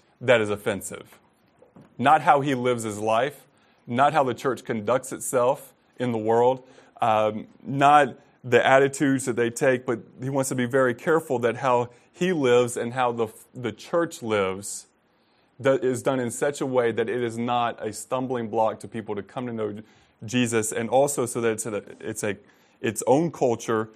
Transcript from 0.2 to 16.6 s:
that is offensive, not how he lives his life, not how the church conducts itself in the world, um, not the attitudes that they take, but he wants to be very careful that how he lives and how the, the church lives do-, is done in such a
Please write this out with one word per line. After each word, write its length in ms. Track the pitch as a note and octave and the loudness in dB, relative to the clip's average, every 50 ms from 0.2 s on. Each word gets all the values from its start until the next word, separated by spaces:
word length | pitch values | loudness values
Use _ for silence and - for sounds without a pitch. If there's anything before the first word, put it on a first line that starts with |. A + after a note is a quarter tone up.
that 180 | B2 A#2+ A#2+ A2+ | 2 4 4 4
is 100 | G#2+ G#2 | 4 0
offensive, 720 | G#2 G2+ - A#2 G2+ F#2+ - - - - - - - _ _ _ _ _ _ _ _ _ - _ _ - - _ _ | -2 -4 -4 -6 -6 -6 -8 -12 -14 -16 -18 -20 -20 _ _ _ _ _ _ _ _ _ -20 _ _ -20 -20 _ _
not 240 | - A#2+ C#3+ D#3 D#3 | 0 4 4 4 4
how 200 | C#3 E3+ D3 C#3+ | 6 4 4 4
he 140 | C3+ D3 C3+ | 4 0 -2
lives 280 | B2 B2 B2+ B2 A#2 A2 | 0 0 0 0 0 -4
his 160 | A2 G2+ G#2 | -6 -6 -4
life, 480 | G#2+ A2 A2 A#2 C3 D3 - - - _ _ _ _ _ _ _ - | -2 0 2 2 0 -2 -4 -10 -20 _ _ _ _ _ _ _ -10
not 280 | - A#2+ B2+ C#3 D3 D3+ | -4 0 2 2 4 4
how 100 | D#3 C3+ | 2 2
the 100 | B2+ A2+ | 0 -2
church 300 | - - C3+ A#2 - - | -4 -2 -4 -4 -4 -6
conducts 480 | - A#2+ A2 G#2 A2 B2 C3+ - - | -6 -6 -4 -2 0 -2 -2 -2 -6
itself 640 | - - - - C#3+ B2 A#2+ B2+ D3 - - - _ _ _ _ _ | -12 -10 -6 -2 0 0 2 0 0 -2 -6 -20 _ _ _ _ _
in 140 | - B2+ B2 | -6 -4 -4
the 60 | A#2 | -4
world, 460 | A2 G#2+ A2 A2+ A#2 A#2+ B2+ C3 C3 - - - - - _ - - | -2 0 2 2 4 4 4 2 0 -6 -20 -20 -20 -20 _ -6 -2
um, 480 | A#2+ A2+ A2 G#2+ A2 G#2+ A2 G#2 - - - _ - | 0 2 2 2 2 0 -2 -4 -10 -14 -20 _ -10
not 520 | - C#3 C#3 C#3 C#3+ D3 D3 C#3+ A#2 - - _ _ _ _ - | -6 0 4 6 8 8 6 6 4 -2 -10 _ _ _ _ 0
the 220 | B2 A#2+ A#2 - | 4 4 6 6
attitudes 600 | B2 C3+ C3+ C#3 C3+ C#3 - D3+ C3+ C3+ B2+ - | 8 6 6 6 4 0 0 0 0 0 0 -2
that 100 | B2+ A2+ | -4 -2
they 160 | A#2 A#2+ A#2 | -2 -2 -2
take, 340 | A#2+ - D3+ C3+ B2+ A#2+ B2+ | -2 0 2 2 2 2 0
but 140 | C3 A#2 G#2 - - - - | -4 -4 -4 -6 -14 -16 -12
he 80 | B2+ C3+ | -8 -4
wants 200 | C#3 C3+ C3 - | -2 -2 -2 -2
to 60 | C#3 | -2
be 100 | B2+ B2 | -4 -2
very 300 | A#2 C3 C3+ C3 B2 B2 | 0 2 2 2 2 0
careful 420 | B2 - E3+ D#3 E3 D#3+ - C3 A#2 | -2 0 0 0 2 0 -2 -2 0
that 180 | A#2+ A#2 A#2 | 0 0 0
how 320 | A#2+ C#3+ C3 B2 A#2+ A#2+ - - _ _ _ | 0 0 2 2 2 0 -2 -8 _ _ _
he 220 | _ - F3 F#3 F3+ | _ -4 -2 -2 0
lives 420 | D#3 C3+ B2 A#2+ B2 B2 A#2 - | 2 4 4 6 6 4 2 -2
and 180 | G2+ A#2 A#2 A#2 | -6 -6 -2 0
how 180 | C3 B2+ A#2+ | 0 0 0
the, 160 | A#2+ A#2 A2+ G#2+ - - - _ - | 0 0 -4 -4 -6 -14 -20 _ -14
the 180 | B2+ A#2+ A2 | -8 -8 -8
church 520 | G#2+ - - - - F3 E3+ D#3+ - - B2 | -8 -8 -6 -2 0 0 0 0 -4 -8 -4
lives 640 | A2 G#2+ G#2 F#2+ F#2+ F#2+ G2 G2 - - - - _ _ _ _ _ _ _ _ _ _ _ _ _ _ - | 0 0 2 0 0 -2 -6 -10 -12 -14 -14 -16 _ _ _ _ _ _ _ _ _ _ _ _ _ _ -2
do-, 180 | A#2+ C3+ C3+ B2 | 0 2 2 2
is 220 | A#2 B2+ C3 A2+ | 2 -2 -2 -2
done 180 | G#2 C#3+ C3+ C3 | -2 -2 -2 -2
in 120 | B2 A#2 | -2 -4
such 280 | - - D3 D3 D3 | -4 -4 -4 -4 -4
a 60 | - | -4